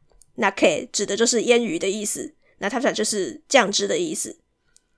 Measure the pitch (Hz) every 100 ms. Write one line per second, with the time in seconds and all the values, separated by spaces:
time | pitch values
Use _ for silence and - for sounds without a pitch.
0 | _ _ _ - 135 - 190 156 - -
1 | 190 208 233 240 190 240 226 165 196 214
2 | 208 - - - _ _ 196 - 202 214
3 | 214 214 165 - _ 269 196 202 202 175
4 | 170 190 - - _ _ _ _ _